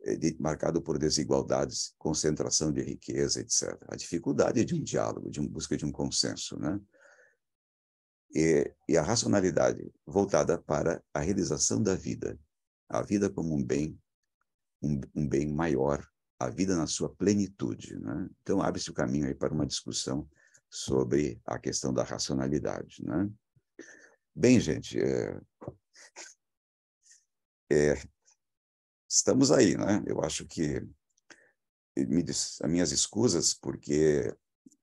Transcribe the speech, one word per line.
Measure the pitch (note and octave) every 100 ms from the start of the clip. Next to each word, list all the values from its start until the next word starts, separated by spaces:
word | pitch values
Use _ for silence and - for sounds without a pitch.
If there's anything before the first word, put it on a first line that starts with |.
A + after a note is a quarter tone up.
eh, | G1+ G#1+
de, | D#2+ D#2+
marcado | D#2 D2+ - E2
por | E2 D2+
desigualdades, | D2+ D2+ B1+ C2+ - B1+ D2 - - _
concentração | - D#2 D#2 D2 B1 - D#2
de | C2+
riqueza, | C2 - - C2 C#2 -
et | A#1
cetera. | - - G1+ -
A | -
dificuldade | - F2 - C#3 E2+ B2
de | G2
um | E3+
diálogo, | C3+ - G#1+ G1+ -
de | D2
uma | C#2+
busca | D#2 - D2
de |
um | D2
consenso, | C2+ C#2 - B1 G#1 - G1+
né? | C2 G2+ - _ - - _ _ _ _ _ _ _ _ _ _ _
E, | - D#2+ D2 - - -
e | D#2+
a |
racionalidade | D#2 A#2 - G2+ F#2 C#2 B1 G#1 G1+ _ -
voltada | E2+ G2 D#2 D2 E2+
para | - D2+ E2 D#2+ _
a | D2
realização | D#2 F#2+ D#2+ C#2+ - A2+
da | G#2
vida, | F2 C2+ A#1 - - _ _ _ _ -
a | A1+
vida | - G2+ G2
como | - E2
um | D2
bem, | B1 C#2+ D2+ D2 _ _ _ _ _ _ _ -
um, | D2+ C#2+ C2
um | - C#2+
bem | C2+ D2+
maior, | D2+ E2 C2 C#2 C#2+ - _ _ -
a | B1+
vida | C2+ F#2+
na | G2+ D2+
sua | - D2
plenitude, | - F2+ G#2 G2 - A#1+ G#1+ - -
né? | - D#2 F#2 -
Então, | - F#2+
abre-se | D#2+ F2+ -
o |
caminho | E2+ C2 C#2+ C#2
aí |
para | C#2 -
uma | D2+ C#2
discussão | - - - - C#2 D2 _ _ - _
sobre | - - C2 B1+ C#2+ C#2+ A#1
a | - A#1
questão | B1+ B1 C2+
da | B1+
racionalidade, | A#1+ A1+ - C#2 C2 C#2+ G#1 G1+ G1+ -
né? | G1+ D#2 G2+ G#2+ _ _ _ - - - - _ _
Bem, | - A2+ B2
gente, | D#2 A#1 - G#1+
é, | C2+ B1+ G1+ G1+ - - - - _ - - - - _ _ _ _ _ _ _ _ - _ _ _ _ -
é, | D2 D2 C#2 - _ _ _ _ _ _ _ _ _ -
estamos | - - B2+ C3+
aí, | D3+ G#2 -
né? | C#2 G2+ -
Eu | -
acho | D#2+ - D#2
que | - D2+ B1+ - - _ _ _ - _ _ _ _ _
me | - B1+ D#2
des-, | E2+ C2+ - -
as | C#2+
minhas | F2 E2+
escusas, | C2 - G#2 A#2 E2+ -
porque, | - - C#2 - D2 D#2 D2 A#1 - _ _ - _